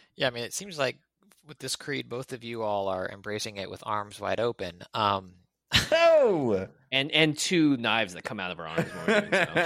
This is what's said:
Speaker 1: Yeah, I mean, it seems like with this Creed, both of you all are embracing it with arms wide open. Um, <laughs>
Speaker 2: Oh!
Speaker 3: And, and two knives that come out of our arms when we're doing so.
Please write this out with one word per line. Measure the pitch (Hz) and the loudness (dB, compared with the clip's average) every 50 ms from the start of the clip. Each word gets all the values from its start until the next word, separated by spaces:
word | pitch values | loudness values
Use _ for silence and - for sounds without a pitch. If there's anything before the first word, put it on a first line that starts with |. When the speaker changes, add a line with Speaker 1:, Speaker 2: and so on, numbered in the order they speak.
| _ _ _ | _ _ _
Speaker 1:
Yeah, | - 139 | -4 -4
I | 131 | -4
mean, | 117 120 120 | -4 -4 -8
it | 107 - | -8 -8
seems | - 190 208 170 147 | -10 -10 -8 -6 -4
like | 139 127 135 - _ _ _ _ _ _ _ _ _ | -2 -2 -4 -6 _ _ _ _ _ _ _ _ _
with | 147 151 - | -20 -16 -12
this | - 131 - | -10 -8 -8
Creed, | - - 151 139 131 123 - | -8 -8 -6 -6 -6 -8 -8
both | 117 123 131 - 131 | -8 -10 -10 -10 -12
of | 117 117 | -12 -10
you | 117 117 113 110 | -10 -8 -6 -2
all | 104 104 101 98 98 | -2 0 0 0 -2
are | 95 92 92 - | -2 -2 -4 -6
embracing | 101 101 98 107 104 107 - 113 104 | -8 -10 -10 -8 -6 -6 -6 -8 -8
it | 101 95 95 | -10 -10 -10
with | 98 98 - | -10 -10 -6
arms | 110 107 104 104 104 98 - | -4 -4 -4 -4 -6 -10 -10
wide | 101 98 95 101 | -6 -4 -2 -2
open. | 113 120 113 - 98 87 85 87 - - - | -2 -2 -2 -4 -8 -10 -10 -12 -14 -8 -2
Um, | 120 107 101 101 98 95 92 90 _ _ _ _ _ _ - | 2 2 2 2 2 -2 -8 -16 _ _ _ _ _ _ -2
<laughs> | - - - - 311 | 0 0 2 2 4
Speaker 2:
Oh! | 330 339 330 330 311 269 226 190 156 135 117 101 92 95 - - _ _ _ | 6 6 8 8 8 6 6 4 2 2 2 2 0 -2 -4 -10 _ _ _
Speaker 3:
And, | 127 131 135 - - | 0 0 0 2 4
and | 156 160 156 147 | 4 4 4 2
two | - - - 185 170 156 147 139 | 0 0 2 4 4 6 6 4
knives | 120 117 110 107 113 110 92 90 | 4 2 2 2 2 0 -2 -4
that | 82 - | -8 -10
come | - 120 104 | -8 -8 -6
out | 92 90 | -6 -6
of | 87 82 | -8 -8
our | 82 | -10
arms | 80 113 165 165 - - | -6 -4 -4 -4 -4 -6
when | - - | -6 -2
we're | - | 0
doing | 220 208 208 208 185 | 2 2 2 2 0
so. | 190 170 - 165 180 170 | 0 0 0 0 0 0